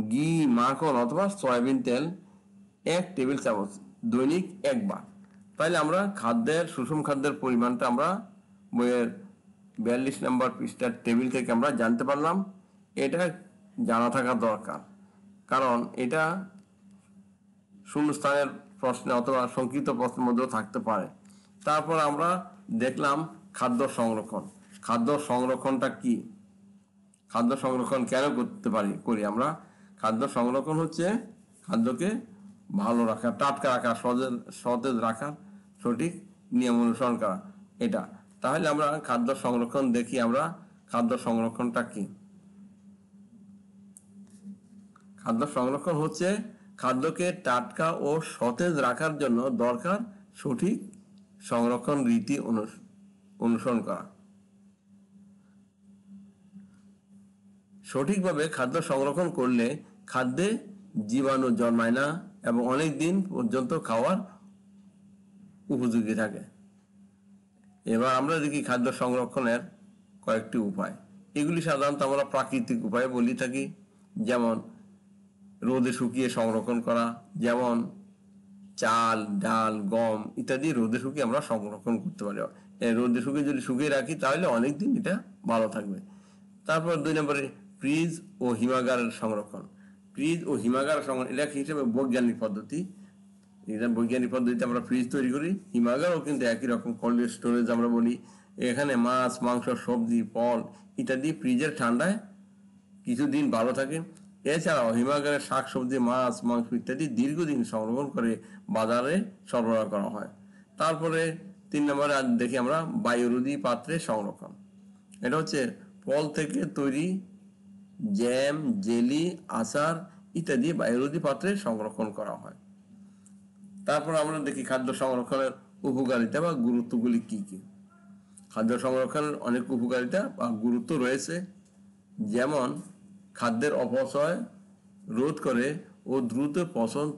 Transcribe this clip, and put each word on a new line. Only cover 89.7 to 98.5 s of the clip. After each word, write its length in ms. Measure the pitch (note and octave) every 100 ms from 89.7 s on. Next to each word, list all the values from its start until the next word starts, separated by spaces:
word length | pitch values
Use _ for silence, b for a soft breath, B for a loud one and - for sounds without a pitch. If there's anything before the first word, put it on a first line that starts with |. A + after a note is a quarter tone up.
| - B B -
ফ্রিজ 260 | - D3+ E3+
ও 100 | - A#2+
হিমাগার 480 | A2+ C3 C#3+ D3
সংরক্ষণ, 300 | C#3 C3 B2+
এটা 120 | B2+ D3
কি 140 | C#3+
হিসেবে 240 | C#3 D3+
বৈজ্ঞানিক 520 | B2 A#2 C3+ B2 A#2+ -
পদ্ধতি। 400 | A2 G2+ - D3+ F#3+ B B B - - - - -
এটা 200 | A2 A#2+
বৈজ্ঞানিক 420 | A2+ A#2 B2+ A#2+
পদ্ধতিতে 340 | B2+ A#2+ A#2 B2
আমরা 160 | A#2+
ফ্রিজ 300 | A#2+ B2+ B2
তৈরি 200 | C#3+ B2+
করি, 180 | C#3 E3 G3 -
হিমাগারও 460 | A#2+ A#2+ C3 F3 D#3+
কিন্তু 260 | D3 C3+ B2
একই 220 | A2+ B2
রকম 260 | A#2 A#2+
কোল্ড 340 | A2+ A#2 A#2+ A#2+
স্টোরেজ 440 | - A#2+ A#2+ A#2
আমরা 160 | A#2 A#2+
বলি। 260 | A#2 A#2 A#2+ B B B